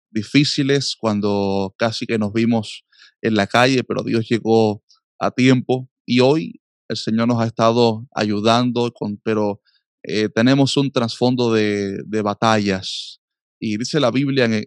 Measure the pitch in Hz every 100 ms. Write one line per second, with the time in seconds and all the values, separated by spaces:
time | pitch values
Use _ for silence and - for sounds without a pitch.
0 | _ 110 107 139 147 - 139 139 - -
1 | 110 104 101 101 98 98 95 - 117 -
2 | 117 110 104 113 113 117 104 - _ _
3 | - _ 113 107 98 117 127 131 113 101
4 | 107 113 110 117 110 113 107 104 _ _
5 | _ - 98 - 131 127 - 131 131 _
6 | - 123 127 160 175 - _ _ - 113
7 | - 113 117 117 113 - 113 117 117 110
8 | 123 - 107 104 110 117 123 120 120 -
9 | 104 104 113 107 104 101 _ _ _ _
10 | - 101 107 110 123 139 135 143 139 131
11 | 117 - 123 123 120 110 107 101 101 98
12 | 78 107 104 101 113 110 101 95 - -
13 | - - _ _ _ _ 110 104 123 156
14 | 123 127 143 135 117 110